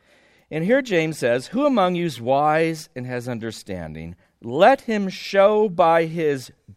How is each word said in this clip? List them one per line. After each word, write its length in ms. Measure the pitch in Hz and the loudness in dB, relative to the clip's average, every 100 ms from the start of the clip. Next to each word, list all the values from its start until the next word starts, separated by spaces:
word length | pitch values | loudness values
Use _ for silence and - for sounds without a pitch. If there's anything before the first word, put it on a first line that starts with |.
| _ _ _ _ - | _ _ _ _ -10
And 160 | 151 175 | -4 2
here 160 | 269 | 0
James 360 | 254 175 160 151 | 2 0 0 -2
says, 300 | 127 123 127 | 0 0 -2
"Who 180 | 226 294 | 0 2
among 300 | 240 180 175 | 2 2 0
you 100 | 175 | -4
is 160 | 117 | -4
wise 680 | 117 135 151 156 165 160 - 127 | 0 2 2 2 0 -4 -10 -12
and 100 | 123 | -8
has 220 | 123 123 | -8 -6
understanding? 880 | 117 113 - - 92 80 78 82 85 _ _ | -8 -8 -10 -10 -10 -10 -10 -14 -16 _ _
Let 400 | 117 135 208 269 | -6 4 4 4
him 280 | - 214 190 | 0 -4 -4
show 600 | 190 - 196 196 214 214 | -8 -2 4 4 4 0
by 360 | 170 165 165 160 | 2 4 4 0
his 460 | 170 151 139 - - - | -2 -2 -2 -6 -20 -20